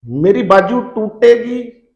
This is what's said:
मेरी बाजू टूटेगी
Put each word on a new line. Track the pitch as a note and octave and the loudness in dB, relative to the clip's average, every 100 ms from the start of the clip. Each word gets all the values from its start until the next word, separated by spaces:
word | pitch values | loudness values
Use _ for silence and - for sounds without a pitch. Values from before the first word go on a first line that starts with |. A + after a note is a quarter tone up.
| A#2+ | -10
मेरी | B2+ E3+ G3+ | -2 0 0
बाजू | G3+ F#3+ - B3 | 2 2 2 -4
टूटेगी | A#3+ - G#3+ - A#3 A#3 A#3 B3 A#3+ - _ | -6 -8 -8 0 2 4 0 -8 -10 -18 _